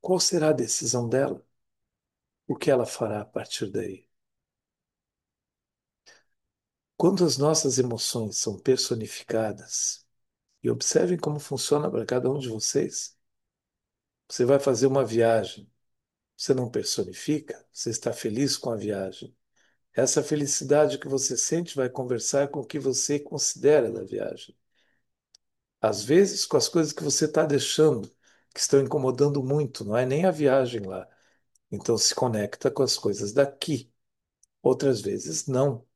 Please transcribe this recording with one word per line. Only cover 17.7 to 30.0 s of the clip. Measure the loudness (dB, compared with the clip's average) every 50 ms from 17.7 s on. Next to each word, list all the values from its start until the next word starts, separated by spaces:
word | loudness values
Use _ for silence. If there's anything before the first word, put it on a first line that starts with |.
Você | _ -8 -6 -6
está | -6 -4 -4 -6 -6
feliz | -4 -6 -4 -2 0 0 0 -2
com | -2 -4 -6
a | -6
viagem. | -4 -4 -4 -4 -4 -6 -8 -8 -12 -18 -20 _ _ _ _ _ _ _ _ _ _ _ _ _
Essa | 0 2 4 2 0 2
felicidade | 0 -2 -2 0 -2 -2 -4 2 4 6 6 6 4 2
que | -2 -4
você | -4 -2 -2 -2 -2 -2
sente | -2 -2 0 -2 -2 -2 -4 -2
vai | -2 -2 -2
conversar | -2 -6 -4 -2 -2 -2 -2 0 2 2 0 0
com | -2 -8
o | -8
que | -6 -8 -2
você | -2 0 0 0 0 0 -2 -2
considera | -2 -6 -6 -4 -4 -4 -4 2 4 6 6 6 4 2
da | -4 -6 -8
viagem. | -8 -6 -6 -6 -6 -8 -12 -16 -20 _ _ _ _ _ _ _ _ _ _ _ _ _ _ _ _ _ _ _ _ _ _ _ _ _ _
Às | 0 0 0 0 0
vezes, | 4 6 6 6 4 2 -6 -4
com | 0 0
as | 0 0 2
coisas | 2 0 0 0 -2
que | -4 -4
você | -2 0 0 0
tá | 2 2 0 2
deixando, | 2 2 0 0 0 2 4 4 4 4 2 -4 -12 _ _ _ _ _ _ _ _ _
que | -6
estão | 0 4 4 4
incomodando | 4 4 -2 0 0 0 2 2 2 2 2 -2 -2
muito, | 0 0 0 0 -2 -6 -10 -6
não | -2 0
é | 0